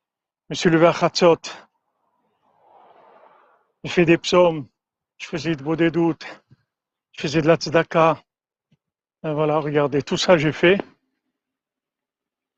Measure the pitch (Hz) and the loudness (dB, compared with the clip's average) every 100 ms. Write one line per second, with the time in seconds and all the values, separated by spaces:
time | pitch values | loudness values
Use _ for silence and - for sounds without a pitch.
0 | _ _ _ _ _ 151 180 160 170 151 | _ _ _ _ _ -4 0 4 2 2
1 | 170 - 180 160 - - - _ _ _ | -2 2 2 2 -4 -20 -20 _ _ _
2 | _ _ _ _ _ _ _ _ _ _ | _ _ _ _ _ _ _ _ _ _
3 | _ _ _ _ _ _ _ _ 143 - | _ _ _ _ _ _ _ _ -4 0
4 | 165 165 - 180 180 160 120 _ _ _ | 2 2 2 2 2 0 -10 _ _ _
5 | _ _ - 156 151 151 139 160 170 160 | _ _ -12 -8 -6 -6 -6 -2 0 0
6 | 170 147 - - _ _ _ _ _ _ | -2 -2 -12 -20 _ _ _ _ _ _
7 | _ - 160 151 151 165 - 165 160 170 | _ -10 -4 0 2 0 0 -2 -2 0
8 | 160 151 _ _ _ _ _ _ _ _ | 0 0 _ _ _ _ _ _ _ _
9 | _ _ 160 151 156 151 151 147 143 143 | _ _ -8 -4 -2 -2 -2 -2 0 -2
10 | - 180 - 170 151 131 175 196 - _ | -4 -4 2 2 2 0 2 2 -2 _
11 | _ _ _ _ _ _ _ _ _ _ | _ _ _ _ _ _ _ _ _ _
12 | _ _ _ _ _ | _ _ _ _ _